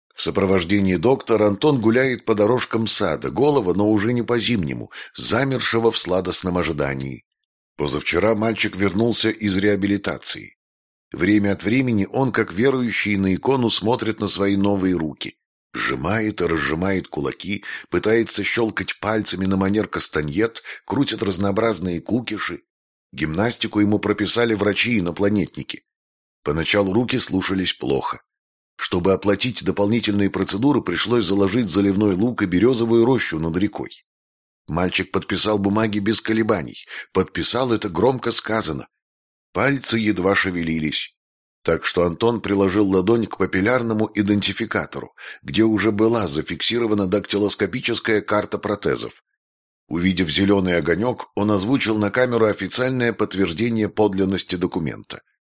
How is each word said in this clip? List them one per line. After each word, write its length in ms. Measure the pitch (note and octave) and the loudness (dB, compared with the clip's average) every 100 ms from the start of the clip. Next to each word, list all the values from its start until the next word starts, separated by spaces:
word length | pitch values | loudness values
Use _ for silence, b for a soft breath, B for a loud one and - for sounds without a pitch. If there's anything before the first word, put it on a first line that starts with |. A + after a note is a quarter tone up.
| _ | _
В 80 | - | -6
сопровождении 760 | F#2+ E2+ F#2+ F#2+ E2 G#2 G2 F2+ | -2 0 2 2 2 2 2 2
доктора 500 | G#2+ C3+ - A2 G#2+ | 2 2 2 2 2
Антон 320 | G2 D3+ C#3 | 2 2 4
гуляет 460 | A2 A#2 C3 A#2+ - | 4 4 2 0 0
по 100 | G#2+ | 2
дорожкам 520 | G#2 B2 - A2+ A2+ | 4 2 0 -2 0
сада, 440 | - G2 D2+ C2 | 0 0 -2 -4
голого, 420 | B1+ C#3+ C#3+ F#2 | 0 2 4 2
но 160 | F2 G#2 | 2 4
уже 220 | G#2+ G#2 | 2 2
не 100 | B2 | -2
по-зимнему, 720 | A2+ A#2+ A2 A#2+ D2+ A#1+ G#1+ B B B | -2 -2 0 0 -2 -6 -10 B B B
замершего 760 | A#2+ A2+ C3+ C3 - A2+ A2+ | -2 0 0 -2 0 2 2
в 60 | G#2 | 2
сладостном 600 | - F2+ F2+ F2 F#2 F2 | 0 0 0 -2 0 0
ожидании. 680 | E2 D2+ C#2+ C2+ C2+ B1 - _ _ _ _ - | -2 -2 -2 -4 -6 -10 -16 _ _ _ _ -6
Позавчера 580 | C#2+ C#2 - E2+ G#2 A2 | -4 -4 -2 0 2 2
мальчик 400 | A2 G#2+ A2 F#2 | 0 -2 -4 -2
вернулся 540 | G2+ F2+ A#2 G#2+ A2 | -2 0 0 2 0
из 280 | G#2+ G#2 F#2+ | 0 0 2
реабилитации. 1000 | G#2 G2+ G2 G2+ G2 C#2+ - - G1+ _ _ _ _ _ _ | 2 2 0 0 -2 -6 -4 -6 -8 _ _ _ _ _ _
Время 400 | - F2+ G#2 G2+ | -2 2 4 2
от 100 | F#2+ | 0
времени 420 | G2 B2 B2+ A2 G2 | 0 0 2 0 0
он, 220 | A#2+ C3+ | 0 0
как 180 | A2 A2 | 0 -2
верующий, 640 | E2+ C3 C3 A#2+ G#2 G#2+ G2+ | 0 0 2 -2 -2 -2 0
на 180 | F#2+ | 2
икону 360 | F#2 - C3+ A#2 | 0 0 2 2
смотрит 500 | - G#2 B2 A2 G#2+ | 0 0 -2 -2 -4
на 80 | G#2 | -2
свои 300 | - G2+ G2+ | 0 0 2
новые 380 | G2+ G2+ F#2 F2 | 2 2 2 0
руки. 420 | D#2+ C2+ - - _ _ _ | -2 -6 -10 -12 _ _ _
Сжимает 680 | - - C2+ D2 G#2+ G#2+ G2+ | -6 -4 -2 -2 -2 -2 -2
и 40 | E2+ | 0
разжимает 600 | E2 D2+ D#2 F#2+ F#2+ D#2+ | 0 -2 -2 0 -2 -4
кулаки, 560 | - C#2+ - E2 G#2+ B B B | -6 -6 -6 -8 -10 B B B
пытается 540 | F2 G#2+ A2+ A2 - | -2 2 2 2 -2
щёлкать 560 | G2+ - A2+ G#2 - - | -2 -2 -2 -2 -6 -6
пальцами 460 | G2+ A2 G#2 F2+ F#2+ | -2 -2 -2 -2 0
на 100 | F#2+ | 0
манер 320 | F#2+ G#2 G#2 | 2 0 0
кастаньет, 760 | - - - D2+ D2 A2+ - B B B | -2 -2 -2 -2 -2 -2 -4 B B B
крутит 380 | G2 C#3 G#2+ | -2 0 0
разнообразные 800 | G2 F2+ G2 G2 A2+ G2 F#2 E2+ | -2 -2 0 0 0 0 -2 -4
кукиши. 640 | - A2+ A2+ G#2 - E2+ _ _ _ _ _ | -2 -2 -2 -4 -6 -8 _ _ _ _ _
Гимнастику 680 | - D#2 D#2+ A2+ A#2 A2 G#2 | -6 -4 0 -2 -2 -2 2
ему 200 | G#2 G#2 | 2 2
прописали 560 | G2+ G2+ G2 A#2 A#2+ G#2+ | 0 0 0 0 0 2
врачи-инопланетники. 1300 | G2+ G2 A2+ A#2 F2 E2 G2+ G#2 D2+ - - - - _ _ _ _ _ | 0 0 0 0 -2 0 0 2 -2 -6 -10 -12 -14 _ _ _ _ _
Поначалу 480 | - D#2 D#2+ G2+ G2+ | -4 -2 0 0 2
руки 260 | F#2+ B2 C3 | 0 0 -2
слушались 540 | - F#2+ F#2 F#2+ F2+ | -2 -2 -2 -2 -2
плохо. 500 | - C2 C2+ - - _ _ _ _ _ - | -2 -2 -2 -2 -8 _ _ _ _ _ -12
Чтобы 380 | - F#2 F2+ | -4 0 2
оплатить 500 | F#2+ G2+ G2 B2+ - | 2 2 0 0 -4
дополнительные 680 | F2 F#2 G2+ A#2 G#2 G2+ G2+ | -4 0 2 2 0 0 0
процедуры, 520 | - F#2 G2 C3+ C3+ | 0 -2 0 2 2
пришлось 440 | - E2+ - A#2+ F2+ | 0 -2 0 0 2
заложить 440 | G2 G2 A2+ A2 | 2 2 2 0
заливной 460 | F#2 G2+ F#2+ G#2+ F#2 | 2 2 4 2 2
луг 260 | A#2 A#2 | 0 0
и 40 | G2+ | 0
берёзовую 600 | F2+ A2 B2 A#2 A#2 A#2 | 4 4 4 2 4 4
рощу 340 | B2+ - D#2+ | 2 0 -4
над 160 | E2 E2 | -2 0
рекой. 340 | G2+ - B1 - _ _ _ _ _ _ - | -2 -4 -12 -14 _ _ _ _ _ _ -6
Мальчик 440 | D#2+ F2+ - F2+ | -2 0 0 -2
подписал 460 | F#2+ - F#2 F#2+ G#2+ | -4 -2 0 2 2
бумаги 400 | G2 G#2 A2 G#2 | 2 0 0 0
без 220 | G2+ G#2+ | 0 0
колебаний. 640 | - A2 A2 G#2 B1+ - - B B | 0 0 0 0 -4 -12 -14 B B
Подписал — 600 | - - - - A#2 C3 | -2 -2 0 0 0 0
это 160 | G#2+ G#2 | 0 -2
громко 420 | E2+ A#2 B2+ A#2+ | 2 2 2 -2
сказано. 560 | A2+ - A2 G2 C#2+ - _ _ _ _ _ _ | -4 -2 -2 -2 -6 -10 _ _ _ _ _ _
Пальцы 460 | - B2+ C#3 - A2+ | -2 0 0 0 0
едва 380 | G#2+ F#2 F2+ G2 | 0 0 2 2
шевелились. 800 | G2 F2 E2 D#2+ D2+ - - _ _ _ _ _ | 0 -2 -2 -2 -2 -4 -6 _ _ _ _ _
Так 220 | - E2 - | -2 -2 0
что 200 | - F2 | 0 0
Антон 340 | E2 A2+ A#2 | 0 0 0
приложил 480 | F#2+ G2 G2 F#2+ G2+ | 0 2 2 2 2
ладонь 380 | F#2+ F#2 A#2 G#2+ | 2 4 2 0
к 120 | - | -2
папиллярному 720 | F#2+ F#2+ G2+ B2+ A#2 G#2+ G#2+ | -2 0 2 0 0 -2 -2
идентификатору, 1000 | - G2+ G#2 G2 G2+ G#2+ G#2 D2+ - - - B B | 0 2 2 0 -2 -4 -4 -4 -8 -12 -14 B B
где 220 | - C#2 | -4 2
уже 280 | A2+ G#2+ G2+ | 2 4 2
была 360 | G#2 A2 A#2 F#2+ | 2 2 2 0
зафиксирована 800 | C#2+ D#2 E2+ - A#2 A#2 G#2+ F#2+ | -4 -6 -4 -2 0 0 0 2
дактилоскопическая 1120 | G2+ - G2+ G#2 - F#2+ B2 - A2 - G#2+ | 0 0 0 0 0 -2 -2 -2 -2 0 0
карта 380 | - G#2 G#2 G2 | 0 -2 -2 -4
протезов. 640 | G2+ G#2 - B1 A1+ - _ _ _ _ _ _ - | -4 -2 -2 -2 -4 -12 _ _ _ _ _ _ -8
Увидев 420 | E2+ F#2 F2+ F2+ | -2 0 0 0
зелёный 480 | D2+ G2 G2 F#2 F2 | 2 4 4 2 2
огонёк, 540 | D#2+ E2+ A#2+ B2 - - | 2 0 0 -4 -6 -2
он 160 | G#2 | 2
озвучил 460 | G#2 G2 C3 A2 G#2+ | 2 2 0 0 0
на 140 | G#2 | 0
камеру 340 | A2 B2+ A#2 A2 | 2 2 4 2
официальное 680 | G2 F#2+ - B2+ C3 A#2+ | 0 -2 -2 0 0 0
подтверждение 800 | G#2 G#2 F#2 F#2 D#2+ A#2 A2+ G#2 | 0 -2 0 0 0 0 0 0
подлинности 640 | - G#2+ F#2+ G2 F#2+ - F2+ | 2 2 2 0 0 -2 -2
документа. 680 | F2+ F#2 D#2 G#1+ G#1+ - - _ _ | -2 -2 -4 -8 -12 -16 -18 _ _